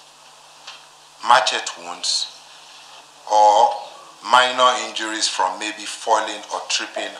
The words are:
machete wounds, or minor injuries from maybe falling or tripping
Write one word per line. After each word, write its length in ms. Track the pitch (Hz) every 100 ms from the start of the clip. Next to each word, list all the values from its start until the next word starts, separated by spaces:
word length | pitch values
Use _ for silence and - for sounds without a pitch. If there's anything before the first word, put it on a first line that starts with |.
| - - - - - - - - - - - - 113
machete 540 | 127 123 120 - 92
wounds, 460 | 85 87 - - - - - - - - - - - - -
or 380 | 107 107 104 - - - - - - 107
minor 580 | 123 127 127 127 110 113
injuries 400 | 110 110 110 -
from 300 | - 104 107
maybe 260 | 107 104
falling 580 | 107 - 117 107 107 104 -
or 80 | 90 -
tripping 440 | - 110 110 98